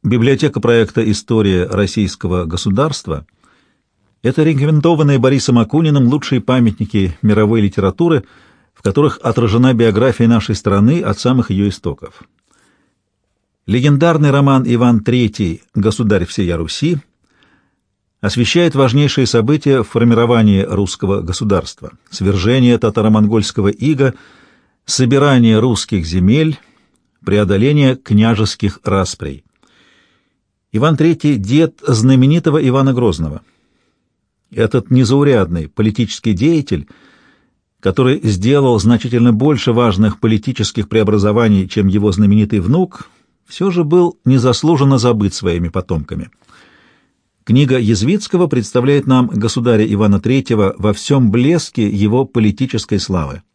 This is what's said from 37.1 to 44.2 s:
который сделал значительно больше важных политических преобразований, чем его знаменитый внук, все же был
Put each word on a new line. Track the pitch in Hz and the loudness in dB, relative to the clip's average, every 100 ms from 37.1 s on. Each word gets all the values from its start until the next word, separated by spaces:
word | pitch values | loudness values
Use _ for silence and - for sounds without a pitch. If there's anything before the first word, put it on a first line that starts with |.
| _ _ _ _ _ _ _ | _ _ _ _ _ _ _
который | 95 92 127 143 | -4 0 0 0
сделал | 110 95 110 143 135 113 | -2 -2 0 2 2 2
значительно | 104 117 127 120 120 | 2 0 0 2 2
больше | 107 139 143 - | 2 0 0 0
важных | 117 120 95 107 107 | 0 0 2 -2 0
политических | 113 107 135 123 101 - 101 | -2 -2 -4 -4 -4 -4 -2
преобразований, | 110 104 104 104 107 113 101 90 | 0 2 0 0 2 2 2 0
чем | - 98 | -2 0
его | 101 104 | 0 0
знаменитый | 90 104 104 104 107 | 2 2 2 0 -2
внук, | 90 160 180 - - _ _ _ _ | 0 -2 -2 -8 -20 _ _ _ _
все | - 190 | -6 -4
же | 175 | -2
был | 151 180 175 - | 0 2 0 -2